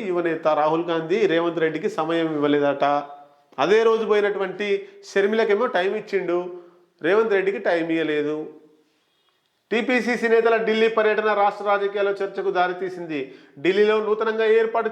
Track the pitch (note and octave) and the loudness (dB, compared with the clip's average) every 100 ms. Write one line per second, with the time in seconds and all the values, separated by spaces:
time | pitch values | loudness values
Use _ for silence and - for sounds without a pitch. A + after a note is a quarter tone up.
0 | G#3 F3 E3+ D#3+ D#3 D3+ D3+ E3 E3+ E3 | -4 -2 0 0 0 2 2 0 0 -2
1 | D#3+ G#3 G3 E3 E3+ E3 D#3+ D#3 D3 - | 0 0 2 2 0 0 -2 -2 -4 -4
2 | D#3 E3+ D#3+ D3+ D3 D3 C#3+ C#3 C#3+ C#3+ | -2 0 0 0 2 2 2 2 0 0
3 | C#3+ - - _ _ - D3+ G#3+ A3+ A3 | -4 -12 -20 _ _ -2 2 4 4 2
4 | G#3+ G#3 G3+ G3 F#3+ F3+ G#3 G3 - - | 2 2 2 0 -4 -4 -2 -2 -4 -18
5 | - G3+ G3+ A3 A3 G3+ B3 F3+ F#3+ G#3+ | -4 0 2 2 2 2 0 0 0 -2
6 | G#3+ G3 F3 F3 F3+ F3+ - _ _ _ | -4 -4 -2 -2 -4 -10 -18 _ _ _
7 | D#3+ G3+ A3 G3 F#3 E3+ G#3+ F3 E3 E3 | 0 2 2 2 0 -2 0 0 0 -2
8 | D#3 D3+ D3 D3+ D#3 - - _ _ _ | 0 -2 -2 -4 -8 -14 -20 _ _ _
9 | _ _ _ _ _ _ - A3 A#3 B3+ | _ _ _ _ _ _ -6 -4 0 -2
10 | G#3+ B3 A#3 A3+ A3+ A3+ F#3+ A3 A3 A3 | 0 -2 2 2 4 2 0 2 2 2
11 | G#3+ G#3+ G#3+ G#3 G3+ G3+ G3+ G3+ G3+ G3+ | 2 2 0 2 0 0 -2 0 -2 -2
12 | G3+ G3 G3 G3 F#3+ F3+ F3+ F3+ F#3 F3+ | -2 -2 -6 -6 -4 0 -2 -2 -8 -8
13 | E3+ D3+ B2+ - - - D3+ G3 G#3 G#3+ | -8 -8 -8 -12 -20 -4 0 2 4 2
14 | G#3 G#3+ A3+ A3 A3 A3+ A3 A3+ A3 | 0 -2 -2 0 2 2 2 0 -2